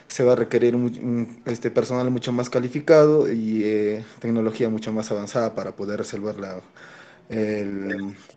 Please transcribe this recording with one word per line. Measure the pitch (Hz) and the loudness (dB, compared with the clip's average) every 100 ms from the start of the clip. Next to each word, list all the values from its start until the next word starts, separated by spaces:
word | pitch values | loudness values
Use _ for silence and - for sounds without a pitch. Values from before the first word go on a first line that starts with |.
| - | -12
se | - | 2
va | 123 | 4
a | 120 | 4
requerir | 113 120 120 | 4 4 4
un, | 120 | 4
un, | 120 117 123 120 113 - | 0 -4 -4 -2 -4 -6
este, | 127 117 117 | -8 -4 0
personal | 120 110 127 127 | 0 0 0 0
mucho | 123 127 | -2 -2
más | 123 123 | -2 -2
calificado | 127 123 143 143 156 151 151 143 | -2 -2 -2 6 8 8 6 2
y, | 113 110 110 | 0 0 0
eh, | 104 107 104 107 110 - | 2 2 0 -2 -8 -8
tecnología | 117 117 110 110 113 | -2 0 0 0 -2
mucho | 110 110 | -2 -4
más | 110 107 | -4 -4
avanzada | 104 104 127 113 | -6 -4 -2 -2
para | 104 95 - | -4 -8 -8
poder | 101 104 | -6 -6
resolver | 104 104 104 98 | -6 -6 -8 -8
la, | 95 92 - - - - - - - | -10 -12 -16 -20 -20 -20 -20 -20 -8
el, | 110 107 107 101 98 95 98 98 98 - | -4 -2 -2 -4 -6 -6 -6 -8 -12 -20